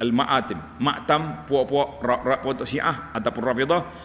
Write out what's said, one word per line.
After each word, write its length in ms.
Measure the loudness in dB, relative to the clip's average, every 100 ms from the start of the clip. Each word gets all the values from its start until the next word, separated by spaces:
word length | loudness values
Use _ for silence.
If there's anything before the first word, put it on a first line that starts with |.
Al-ma'atim. 800 | 2 2 4 2 0 -6 -8 -2
Maktam, 640 | -2 -2 2 2 2 -8 0
puak-puak, 560 | 2 4 2 0 -2
rak-rak 380 | 0 0 2 0 0
untuk 160 | -4 -2
Syiah 480 | -2 0 -2 -4
ataupun 320 | -2 -2 -2 0
Rafidah. 360 | 0 2 2 0 -12